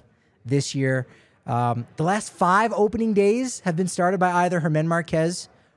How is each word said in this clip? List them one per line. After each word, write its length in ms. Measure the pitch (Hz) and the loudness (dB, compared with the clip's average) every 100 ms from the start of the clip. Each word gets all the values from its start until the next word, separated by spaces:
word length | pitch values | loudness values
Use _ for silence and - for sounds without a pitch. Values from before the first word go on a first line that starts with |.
| _ _ _ _ 117 | _ _ _ _ -2
this 300 | 139 - 139 | -2 -2 -2
year. 320 | 135 131 127 - _ _ - | 0 -2 -4 -14 _ _ -4
Um, 400 | 120 120 117 120 - | -2 0 -2 -6 -4
the 80 | |
last 280 | 160 208 - | -2 -2 -6
five 400 | - 180 190 226 208 | -2 2 4 2 2
opening 380 | 208 220 226 | 0 0 0
days 480 | 202 202 233 254 - | 2 2 2 -2 -6
have 140 | 185 165 | -4 -2
been 120 | 185 | -2
started 320 | - 175 190 | 0 0 2
by 120 | 180 175 180 | 2 2 2
either 160 | 175 | 0
Germán 240 | 160 156 165 | 0 0 0
Márquez 600 | 165 170 160 160 180 - _ _ | -2 -2 -2 0 -4 -12 _ _